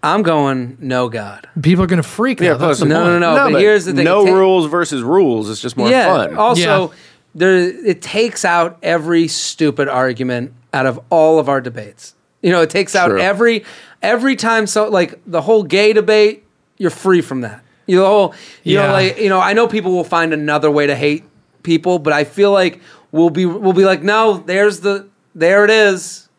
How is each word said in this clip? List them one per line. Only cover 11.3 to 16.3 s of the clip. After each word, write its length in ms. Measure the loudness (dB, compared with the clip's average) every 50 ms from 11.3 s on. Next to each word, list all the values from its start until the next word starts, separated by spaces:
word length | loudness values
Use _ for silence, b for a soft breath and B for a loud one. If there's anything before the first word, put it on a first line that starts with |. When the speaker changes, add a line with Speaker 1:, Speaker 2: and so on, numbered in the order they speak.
| 4 2
Speaker 1:
of 100 | 0 0
our 100 | -2 -4
debates. 540 | -4 -8 -12 -14 -16 -18 -20 _ -20 -20 _ _ _ _ _ _ -2
You 80 | 0
know, 120 | 2 2 0
it 80 | 0
takes 260 | 0 -4 -4 -2 0
out 120 | 0 0 2
Speaker 3:
True. 120 | 0 0
Speaker 1:
every, 440 | 0 0 0 0 0 0 0 -2 B B B B B B B B -2
every 340 | -2 -2 0 0 -2 -2
time. 300 | -2 -2 -2 0 0 -2
So, 220 | -2 -2 -2 -2 0
like, 320 | 0 0 -2 -2 -6 -16 _
the 160 | -6 -6 -6 0
whole 220 | 2 0 0 0
gay 280 | 0 0 2 2 4 2
debate, 520 | 2 2 2 4 4 4 2